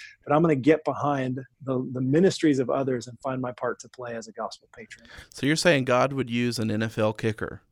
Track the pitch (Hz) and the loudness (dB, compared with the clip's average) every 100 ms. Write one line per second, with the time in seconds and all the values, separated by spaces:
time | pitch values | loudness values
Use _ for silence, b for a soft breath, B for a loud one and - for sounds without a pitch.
0 | B B - 147 170 143 120 151 - 131 | B B 0 2 4 4 4 4 2 -2
1 | 143 143 127 127 131 _ 131 127 131 127 | -2 -2 -2 -6 -10 _ -6 -4 -4 -4
2 | 131 151 190 - 160 135 123 139 131 123 | 2 4 4 4 2 4 2 0 0 -4
3 | 123 120 135 131 123 123 123 113 123 - | -6 -10 -8 -4 -6 -4 -6 -6 -12 -14
4 | 123 117 110 107 107 - _ - 110 - | -10 -10 -12 -10 -10 -10 _ -20 -20 -20
5 | - B B - 135 160 185 143 127 123 | -20 B B -6 -2 2 4 4 4 2
6 | 135 139 123 120 120 117 110 107 110 113 | 2 0 -2 0 -2 -2 -2 -2 -4 0
7 | 107 - 113 107 90 - _ | -2 0 -4 -4 -6 -10 _